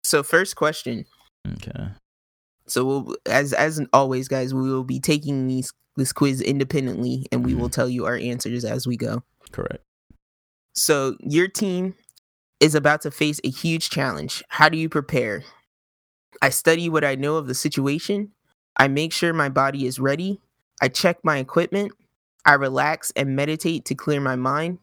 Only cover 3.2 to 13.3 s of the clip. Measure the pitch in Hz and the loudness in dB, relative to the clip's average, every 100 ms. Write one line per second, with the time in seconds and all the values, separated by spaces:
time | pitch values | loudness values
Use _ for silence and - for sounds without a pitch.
3.2 | - 127 143 - 151 156 143 131 135 127 | 0 0 2 0 0 -2 2 2 2 -2
4.2 | 131 131 131 131 131 131 127 131 135 151 | -2 -4 -2 -2 -2 -2 -4 -4 0 0
5.2 | 147 139 131 131 127 _ _ - 131 - | 0 -2 -2 -2 -4 _ _ -4 -4 0
6.2 | 143 131 - 139 135 151 127 - 123 127 | 0 0 -2 0 0 -2 -2 -4 -4 -4
7.2 | 135 123 127 127 120 123 127 123 113 120 | -4 -2 0 0 0 0 0 0 -2 -2
8.2 | 120 120 110 120 113 123 127 120 117 117 | -4 -6 -4 -4 -4 -4 -2 -2 -2 -4
9.2 | - _ - - - - _ _ _ - | -8 _ -14 -10 -10 -10 _ _ _ -20
10.2 | _ _ _ _ _ - - 147 135 - | _ _ _ _ _ -2 2 2 2 -4
11.2 | - 151 190 - 202 180 185 - _ _ | 0 2 2 0 -2 -2 -4 -8 _ _
12.2 | _ _ _ _ 156 151 147 151 147 - | _ _ _ _ 4 6 2 2 -2 -2
13.2 | 151 | -2